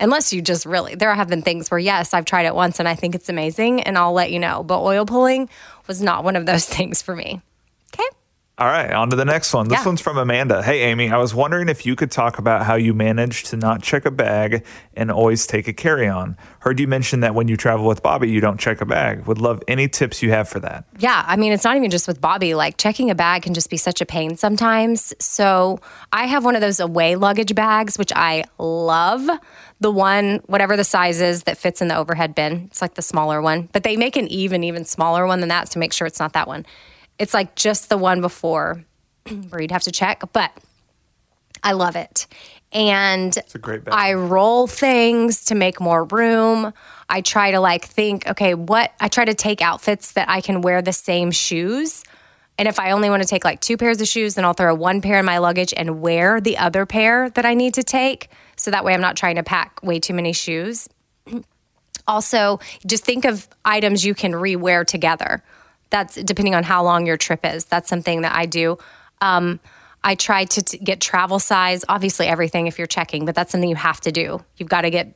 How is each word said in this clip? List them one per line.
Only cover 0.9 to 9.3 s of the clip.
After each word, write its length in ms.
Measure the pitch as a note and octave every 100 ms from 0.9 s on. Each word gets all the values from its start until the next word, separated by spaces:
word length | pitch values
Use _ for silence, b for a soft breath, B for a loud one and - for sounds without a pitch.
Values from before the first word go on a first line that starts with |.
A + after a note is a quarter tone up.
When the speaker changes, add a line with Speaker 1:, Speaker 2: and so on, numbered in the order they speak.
| F3+
Speaker 1:
there 180 | G#3+
have 140 | G3+ F3+
been 140 | E3+
things 280 | E3 E3+ D#3+
where, 100 | F3
yes, 340 | F#3+ F#3+ E3+
I've 100 | F3+ D#3+
tried 200 | F#3 E3
it 100 | F3
once 240 | F3 F3
and 80 | E3+
I 80 | E3
think 200 | F3 F3
it's 120 | -
amazing 520 | E3+ D#3 D#3+ A#3 B3+
and 140 | - F#3
I'll 160 | F3
let 180 | F3+ F3
you 80 | F3
know. 240 | E3+ -
But 180 | E3 F3+
oil 240 | F#3 G3 G#3+
pulling 440 | B3 B3+ C4 C4 B B B -
was 140 | F#3
not 220 | G3+ -
one 120 | F3 F#3+
of 80 | E3+
those 200 | E3+ -
<laughs> 120 | -
things 240 | F3+ -
for 140 | - F3
me. 260 | - F#3 - _ _ _ _
Okay. 140 | - B4 - _ _ _ -
Speaker 2:
All 100 | B2
right, 240 | E3 B2
on 180 | G#2+ A#2
to 60 | B2+
the 80 |
next 300 | C#3